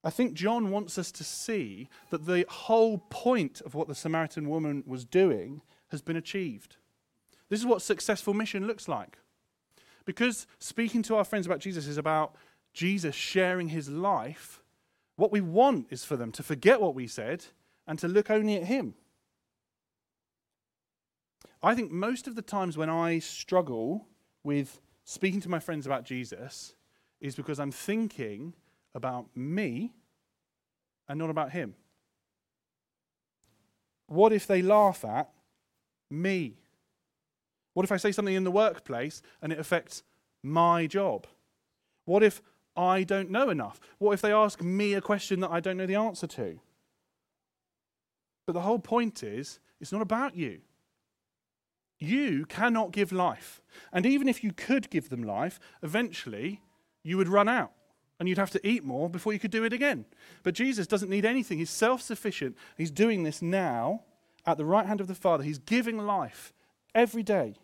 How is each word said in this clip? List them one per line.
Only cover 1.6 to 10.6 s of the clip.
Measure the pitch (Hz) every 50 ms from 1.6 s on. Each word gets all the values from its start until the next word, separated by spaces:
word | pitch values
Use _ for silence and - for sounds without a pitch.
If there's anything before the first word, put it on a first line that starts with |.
| 135 104 98 98 127 - - - - _
that | 175 156 151
the | 170 180 180 180 -
whole | - - - - 226 226 226 226 214 180 - _
point | - - - 247 254 226 160 135 - -
of | - 135 123
what | 147 156
the | 156 143
Samaritan | - - 165 160 160 160 151 - 165 151 143
woman | 151 160 156 151 143 139 131
was | 143 - 127 123
doing | - - 185 196 180 131 101 87 123 139 147 _ _ _ _ _ _
has | - 143
been | _ - 165
achieved. | 165 160 - - 196 185 151 110 101 - _ - _ _ _ _ _ _ _ _ _ _ _ _ _ _ _
This | 202 214
is | 240
what | 247 226 185
successful | - - 208 - - - 208 - - 208
mission | 202 208 220 202 - 196 190
looks | 220 220 - - -
like. | 147 107 95 - - _ _ _ _ _ _ _ _ _ _ _ _ _ _ _ _ _ _
Because | - 190 - 233 247 214 - - _ -
speaking | _